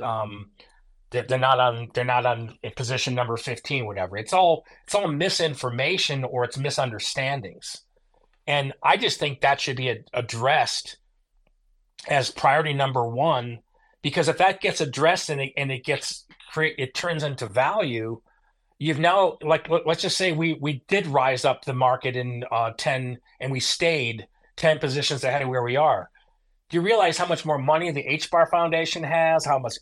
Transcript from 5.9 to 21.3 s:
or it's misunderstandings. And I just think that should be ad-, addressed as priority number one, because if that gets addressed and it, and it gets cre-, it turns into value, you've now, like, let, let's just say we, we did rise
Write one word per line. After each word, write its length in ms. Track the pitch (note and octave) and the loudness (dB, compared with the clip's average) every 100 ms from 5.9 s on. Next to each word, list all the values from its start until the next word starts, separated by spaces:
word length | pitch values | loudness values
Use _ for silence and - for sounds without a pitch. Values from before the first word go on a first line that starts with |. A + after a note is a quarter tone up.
| F3+ - C#3 | -2 -2 -2
or 180 | C3 B2 | -4 -2
it's 160 | - C#3 | -2 -2
misunderstandings. 1200 | C#3 C#3 C3 G#2+ - - C3+ C#3 F#2+ - - - _ _ _ _ _ _ - | -4 -2 -4 -4 -6 -4 -4 -4 -8 -14 -14 -16 _ _ _ _ _ _ -2
And 240 | D3 C#3 - | 0 0 0
I 140 | - G3+ | 2 4
just 240 | A3+ - | 2 -2
think 200 | D3+ C3 | -4 0
that 200 | C#3 C#3 | 2 2
should 160 | - B2+ | 0 -2
be 140 | B2+ | -4
ad-, 140 | A2 - | -4 -6
addressed 840 | B2 A2+ A#2 B2+ D3+ A#2+ - - - _ _ _ _ _ _ _ _ _ - - | -6 -6 0 2 4 2 -2 -8 -18 _ _ _ _ _ _ _ _ _ -14 -2
as 240 | C#3+ B2 | -2 -2
priority 400 | - D3 D3 D3+ | 0 2 2 0
number 360 | C#3 C3+ B2+ A#2 | 0 0 0 -2
one, 520 | A#2+ D#3+ C3 A#2+ A#2 _ _ _ _ | 0 0 0 -4 -12 _ _ _ _
because 260 | D3 D#3+ D3+ | -4 0 2
if 100 | D#3 | 4
that 220 | F#3 F#3+ | 4 2
gets 200 | G3 - | -2 -2
addressed 500 | D3+ B2+ D#3 F3+ - | -2 2 2 2 0
and 100 | C#3+ | -4
it, 120 | C3+ C#3+ | -4 -4
and 140 | C3+ | -4
it 140 | C3 | -4
gets 420 | C#3 C3+ - - - - - | -4 -4 -4 -12 -16 -20 -10
cre-, 220 | D#3 D#3 D3+ | -2 -2 -2
it 180 | C3 | -6
turns 280 | - F3 D#3 | -4 -4 -2
into 240 | D3 C3+ A2 | -4 -6 -4
value, 720 | G#2 C#3 G#3 E3 A#2 A2 A#2 _ _ _ _ _ - | 0 0 0 -2 -2 -6 -8 _ _ _ _ _ -6
you've 180 | D3+ C#3+ | -4 2
now, 400 | E3+ F#3+ F#3 - | 4 4 4 2
like, 300 | D#3 D#3 - | 0 0 2
let, 160 | E3 D#3 | 0 2
let's 160 | E3 | 0
just 160 | F#3+ - | 0 0
say 140 | F#3 | 0
we, 260 | D#3 E3 D3 | 0 0 -2
we 220 | C#3+ C#3+ - | -4 -4 -2
did 180 | G3 F3 | -2 2
rise 380 | C#3 C3 | 2 2